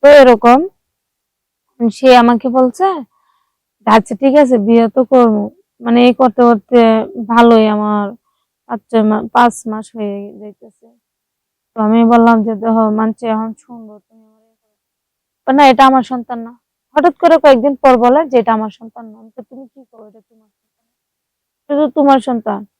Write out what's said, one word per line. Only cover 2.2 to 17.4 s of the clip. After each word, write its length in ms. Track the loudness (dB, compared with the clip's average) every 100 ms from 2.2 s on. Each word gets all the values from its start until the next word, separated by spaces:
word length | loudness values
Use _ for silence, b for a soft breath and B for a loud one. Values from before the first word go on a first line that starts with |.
| 4 0 -2
বলছে, 380 | -2 -2 -2 -6 -6 -12 _ _ _ _ _ _ _ 0
"আচ্ছা, 280 | 0 0 -4
ঠিক 180 | 0 2
আছে, 200 | 2 0
বিয়ে 260 | 2 0 0
তো 120 | -2
করবো।" 380 | 0 2 2 -2 -6 _ _ _
মানে 180 | -2 0
এই 120 | 2
করতে 280 | 0 -2 0
করতে 360 | 0 0 _ 0 2 0 -4 -12 -4
ভালোই 400 | 2 4 4 2
আমার 380 | -2 -4 -6 -6 -12 _ _ _ _ _
পাঁচ 120 | -14
ছয় 200 | _ -2
মা-, 220 | -2 -2 -4
পাঁচ 260 | -2 -2 -2 -14
মাস 200 | -14 -16
হয়ে 240 | -12 -12 -12 -16 -20
যাইতেছে। 500 | -20 _ -20 _ _ _ _ _ _ _ _ _ _ -6
তো 60 |
আমি 180 | -2 0
বললাম 320 | 2 2 2 0
যে, 100 | -2
"দেখো, 280 | -6 -4 -2 -2
মানছি, 340 | -2 -6 -6 -8
এখন 240 | -8 -8 -14
শুনবো, 380 | _ -20 -20 -20
তুমি 260 | _ _
আমার 180 | _ _
ইয়ে 140 | _ _
করো।" 180 | _ _ _ _ _ _ _ _ -4
"না, 160 | 2 2
এটা 140 | 4
আমার 200 | 2 2
সন্তান 340 | -4 -10 -12 -16
না।" 120 | -16 _ _ _ _ -2
হঠাৎ 180 | -2 -2
করে 200 | 0
কয়েকদিন 360 | 2